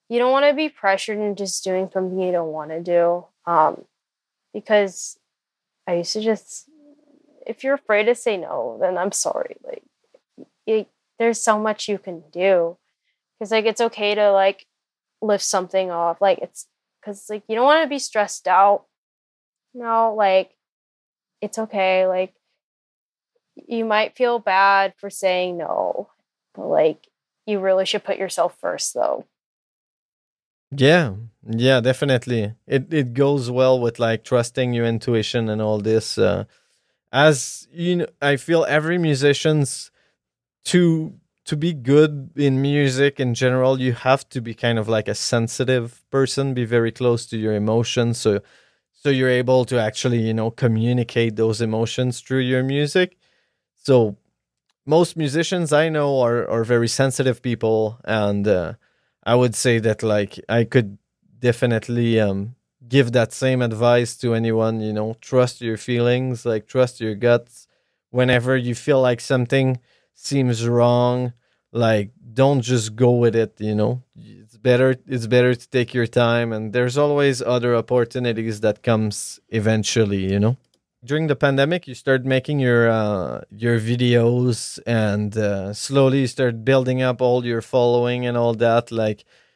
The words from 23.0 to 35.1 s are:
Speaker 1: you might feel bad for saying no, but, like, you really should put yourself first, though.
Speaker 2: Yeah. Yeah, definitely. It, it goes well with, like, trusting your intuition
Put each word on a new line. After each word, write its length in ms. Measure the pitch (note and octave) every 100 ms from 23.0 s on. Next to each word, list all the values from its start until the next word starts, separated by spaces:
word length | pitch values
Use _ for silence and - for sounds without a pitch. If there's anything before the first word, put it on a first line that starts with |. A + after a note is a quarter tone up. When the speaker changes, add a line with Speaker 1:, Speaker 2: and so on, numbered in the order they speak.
| _ _ _ _ _
Speaker 1:
you 300 | - - A#3
might 320 | A3+ G#3 G#3+ -
feel 220 | B3 A#3
bad 560 | G#3+ F#3+ G3 G3 G3 -
for 140 | G3+
saying 460 | - F#3+ F3+ F3+ F3
no, 540 | D#3 - F2+ - G3+ _ _ _ _
but, 120 | - -
like, 420 | D#3 D#3 D#3 _ _ _ _ -
you 140 | G3+
really 240 | F#3+ F#3+ F#3+
should 180 | G#3
put 140 | - -
yourself 400 | F#3+ - E3+ -
first, 360 | - F3 -
though. 300 | B2 - - - _ _ _ _ _ _ _ _ _ _ _ _ _ _
Speaker 2:
Yeah. 440 | C#3 C3+ F3 C#3 G2 A2+ _ -
Yeah, 320 | A2+ B2+ C3
definitely. 720 | A#2 B2+ C#3+ B2+ B2 A#2+ G#2 A2+ -
It, 260 | C#3 C3+
it 220 | D#3+ B2
goes 360 | A#2+ C#3 C#3+ A#2+
well 300 | B2 C3 B2+
with, 180 | A#2+ A2+
like, 260 | A#2 A2+
trusting 480 | - B2 A#2+ - B2
your 140 | A#2+ A#2
intuition 640 | A2+ -